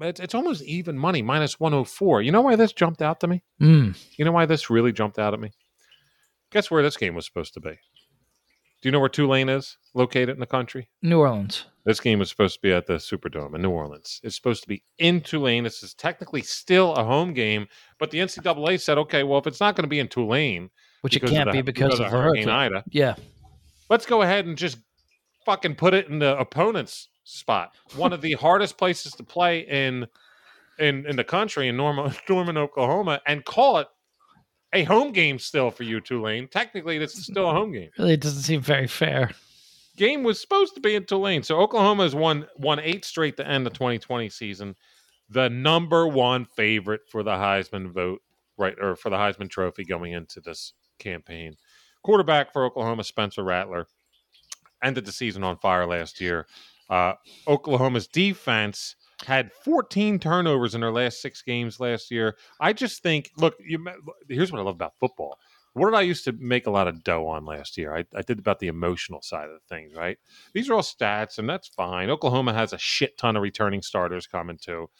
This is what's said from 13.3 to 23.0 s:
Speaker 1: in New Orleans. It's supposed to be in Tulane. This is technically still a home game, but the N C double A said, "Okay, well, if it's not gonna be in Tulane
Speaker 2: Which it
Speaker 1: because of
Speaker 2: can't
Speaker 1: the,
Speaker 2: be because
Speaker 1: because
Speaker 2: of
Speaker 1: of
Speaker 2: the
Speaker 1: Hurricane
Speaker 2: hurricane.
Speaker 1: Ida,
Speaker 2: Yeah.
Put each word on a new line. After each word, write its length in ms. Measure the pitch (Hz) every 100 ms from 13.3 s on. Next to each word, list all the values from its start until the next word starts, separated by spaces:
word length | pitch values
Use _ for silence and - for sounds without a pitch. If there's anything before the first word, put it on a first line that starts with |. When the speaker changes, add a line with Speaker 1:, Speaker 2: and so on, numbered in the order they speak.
| 78 73 80
Speaker 1:
in 60 |
New 80 | 95
Orleans. 500 | 85 73 73 - -
It's 120 | 117 -
supposed 280 | 127 110
to 40 | -
be 160 | 101 _ -
in 240 | 170 175
Tulane. 420 | - 156 131 120
This 200 | 117 -
is 100 | 95
technically 480 | - 160 - - 143
still 540 | - - - 185 180 143
a 80 |
home 300 | 113 139 180
game, 340 | 127 107 107 101 - _ -
but 100 | 151
the 80 | 151
N 80 | 185
C 140 | -
double 280 | 170 151 156
A 80 | 185
said, 200 | - 147
"Okay, 260 | 147 147
well, 160 | 139 139
if 80 | 151
it's 120 | 127
not 160 | 208 190
gonna 120 | 151
be 120 | 147
in 80 | 123
Tulane 600 | 123 110 135 143 87 92 _ _ _
Speaker 2:
Which 140 | 135 139
it 60 |
Speaker 1:
because 100 | 127
of 40 | 151
Speaker 2:
can't 160 | 135
Speaker 1:
the, 60 | 135
Speaker 2:
be 40 |
because 220 | 131 127 135
Speaker 1:
because 100 | 120
Speaker 2:
of 60 | 101
Speaker 1:
of 40 |
Speaker 2:
the 60 | 120
Speaker 1:
Hurricane 300 | 151 147 107
Speaker 2:
hurricane. 260 | 123 123 95
Speaker 1:
Ida, 80 | -
Speaker 2:
Yeah. 260 | 147